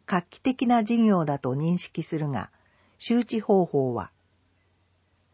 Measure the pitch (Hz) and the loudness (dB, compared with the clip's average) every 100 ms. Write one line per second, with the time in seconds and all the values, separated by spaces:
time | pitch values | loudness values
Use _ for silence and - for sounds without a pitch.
0 | - 180 - - - 254 240 240 220 233 | -4 -2 -4 -4 -4 0 2 2 2 2
1 | 220 185 147 139 131 135 165 175 - - | 4 4 0 -2 -2 -2 0 -2 -4 -10
2 | 156 160 147 120 - _ _ _ _ _ | -6 -4 -4 -6 -8 _ _ _ _ _
3 | - 240 240 226 208 196 170 143 131 117 | -2 0 0 -4 2 2 2 0 -2 -4
4 | - _ _ _ _ _ _ _ _ _ | -8 _ _ _ _ _ _ _ _ _
5 | _ _ _ | _ _ _